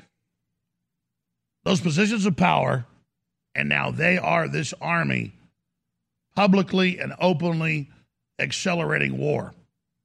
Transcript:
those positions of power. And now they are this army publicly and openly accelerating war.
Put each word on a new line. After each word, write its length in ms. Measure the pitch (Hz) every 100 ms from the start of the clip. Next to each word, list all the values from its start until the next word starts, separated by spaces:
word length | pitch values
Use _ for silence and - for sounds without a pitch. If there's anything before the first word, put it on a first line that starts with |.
| _ _ _ _ _ _ _ _ _ _ _ _ _ _ _ _
those 160 | - 185
positions 460 | 170 151 208 226 196
of 100 | 151
power. 500 | 180 147 135 131 120 _ _ _ _ _ _
And 140 | - 71
now 220 | - 135
they 280 | 123 165 180
are 300 | 160 170 143
this 240 | 147 139 -
army 540 | 151 170 - - 104 - _ _ _ _ _ _ _ _ _
publicly 640 | - 202 196 - 185 185 175
and 140 | 135 -
openly 720 | 175 156 170 165 160 151 139 - _ _ _ -
accelerating 800 | 139 - 190 170 151 151 139 131
war. 360 | 147 131 90 - _ _ _ _